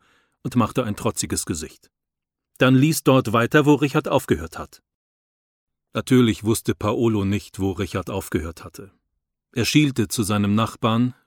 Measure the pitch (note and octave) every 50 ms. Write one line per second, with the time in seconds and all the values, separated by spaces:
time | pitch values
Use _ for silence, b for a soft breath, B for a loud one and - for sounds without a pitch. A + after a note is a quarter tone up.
0 | _ _ _ _ _ _ _ _ - B2 - B2 A2 - - C3+ B2 G#2+ G2+ -
1 | - A2+ - - - - G2 F#2 - - F#2+ D2+ D#2 - - _ _ _ _ _
2 | _ _ _ _ _ _ _ _ _ _ _ - C3+ B2+ C3 C3 C#3 D#3+ D#3 -
3 | - D3 C3 C3 B2 A2 G2+ A2+ A#2 A#2 - D3+ C#3 D3 D3 A2+ D3 C3+ - D3+
4 | C#3 G3 D#3 C3 - - B2+ D#2 D#2 D#2+ - - - - - - _ _ _ _
5 | _ _ _ _ _ _ _ _ _ _ _ _ _ _ _ _ _ _ - A2+
6 | - - C3 B2 B2 A2 G2 - G#2 G#2+ A2 - - - G#2 - - G#2 A#2+ -
7 | A#2+ A2+ A2 G#2 G2 G2 G2+ G2 - - - - F#2+ G2 F#2 F2 G2 F2 - G2
8 | F2 - A2 F#2+ - - - F2 D#2+ E2 E2 - - E2+ - - - - _ _
9 | _ _ _ _ _ _ _ _ _ _ - B2 A2 - - D3+ D3+ C#3 C3 -
10 | G#2+ - - - G#2 E2+ G#2+ G#2 G2+ G2+ G#2 A2 A2+ A2 - - - A2+ A2+ A#2
11 | B2 B2+ - _ _